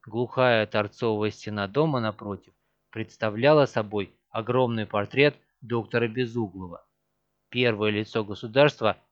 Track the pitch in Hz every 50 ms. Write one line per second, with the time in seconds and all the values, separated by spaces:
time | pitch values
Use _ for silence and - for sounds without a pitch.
0 | _ - - 117 123 117 - 131 127 123 120 113 107 - - 110 104 101 _ -
1 | - 117 107 104 107 107 - - - 110 104 104 101 98 101 139 156 160 143 123
2 | 113 110 104 - 113 104 101 90 _ _ _ _ _ _ _ _ _ _ - 110
3 | 110 - - _ - 110 104 110 120 143 156 151 139 123 - 117 107 101 107 104
4 | 98 - _ _ _ _ - 110 113 120 120 127 131 117 117 110 107 101 - 104
5 | 104 104 - 127 143 147 143 _ _ _ _ _ - 110 120 117 107 101 - 120
6 | 117 117 110 123 127 117 113 120 113 98 87 95 92 90 85 - _ _ _ _
7 | _ _ _ _ _ _ _ _ _ _ - 123 123 120 110 101 107 107 107 104
8 | 107 104 - 113 110 101 104 - - 117 107 135 147 151 - - 117 107 98 -
9 | _ _